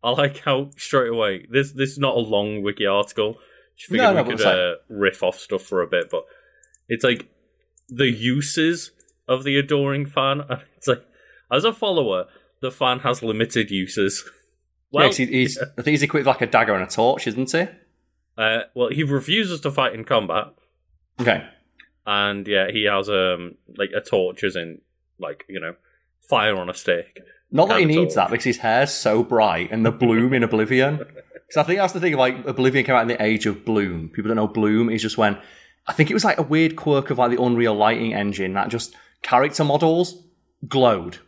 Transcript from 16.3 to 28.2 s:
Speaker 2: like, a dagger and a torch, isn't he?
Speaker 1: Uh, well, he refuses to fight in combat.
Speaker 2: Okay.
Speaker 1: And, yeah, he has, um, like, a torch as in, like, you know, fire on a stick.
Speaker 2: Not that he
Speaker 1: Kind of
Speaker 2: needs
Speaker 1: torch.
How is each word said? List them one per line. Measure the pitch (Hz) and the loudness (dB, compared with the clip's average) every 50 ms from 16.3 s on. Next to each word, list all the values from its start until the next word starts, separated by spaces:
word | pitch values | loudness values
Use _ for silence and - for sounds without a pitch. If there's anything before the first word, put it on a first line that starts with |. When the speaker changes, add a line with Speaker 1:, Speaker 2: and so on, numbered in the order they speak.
| 127 | 2
Speaker 2:
like, | - - | 2 0
a | |
dagger | 117 - 117 117 107 104 | 2 2 2 4 4 0
and | 95 92 | -2 -2
a | |
torch, | - - - 110 120 139 - - | -4 0 2 2 2 2 0 -2
isn't | - 107 117 131 131 - | -6 -4 -4 -4 -2 0
he? | 160 180 202 - - _ _ _ _ _ _ _ _ _ _ _ | -2 -2 -2 -6 -18 _ _ _ _ _ _ _ _ _ _ _
Speaker 1:
Uh, | - 110 110 113 117 107 - _ | -2 0 0 0 0 -4 -6 _
well, | 123 123 117 | -2 -2 -2
he | 127 143 156 | 0 -2 -2
refuses | 139 143 139 131 - 175 214 220 185 175 151 143 | 0 -2 -2 -2 -2 -2 -2 0 -2 -6 -6 -6
to | 151 | -4
fight | 139 143 131 120 - | -2 0 -2 -2 -2
in | 110 113 | -6 -6
combat. | - 131 113 104 87 80 92 107 - _ _ _ _ _ _ _ _ _ _ _ _ _ - | 0 0 0 0 0 -4 -4 -4 -6 _ _ _ _ _ _ _ _ _ _ _ _ _ -2
Speaker 2:
Okay. | 123 120 104 - - - _ _ _ _ _ _ - _ _ _ _ | 0 0 0 0 -2 -12 _ _ _ _ _ _ -20 _ _ _ _
Speaker 1:
And, | 104 104 101 101 101 101 101 98 101 | -4 -2 0 0 0 -2 -4 -4 -2
yeah, | 104 98 95 90 | 0 0 0 0
he | - 110 107 | -2 -2 0
has, | 101 101 98 98 101 | 0 0 0 -2 0
um, | 104 95 92 92 90 85 87 87 - _ _ - - | 0 0 2 0 -2 -4 -6 -14 -16 _ _ -20 -8
like, | - 101 98 - | -6 -6 -4 -4
a | 104 | -8
torch | - - - 101 92 90 92 - - | -6 0 0 0 0 0 -4 -4 -6
as | 98 92 | -4 -4
in, | 92 85 82 80 - _ _ _ _ _ _ _ _ | -4 -8 -8 -12 -16 _ _ _ _ _ _ _ _
like, | 90 76 73 _ - _ | -12 -12 -12 _ -14 _
you | 95 95 | -12 -10
know, | 80 80 - _ _ _ _ _ _ _ _ _ _ _ | -10 -10 -12 _ _ _ _ _ _ _ _ _ _ _
fire | - 117 104 107 104 | 0 2 2 2 0
on | 95 90 90 | -2 -4 -6
a | 90 | -8
stick. | - - - 90 85 85 _ _ - - - - _ _ _ | -6 -2 -2 -2 -2 -2 _ _ -20 -20 -20 -20 _ _ _
Speaker 2:
Not | - - 170 196 | 2 2 4 4
that | 208 190 | 4 2
he | 180 | 2
Speaker 1:
Kind | 156 | 2
of | 151 165 175 | 4 2 2
Speaker 2:
needs | - - | 2 2
Speaker 1:
torch. | - | 0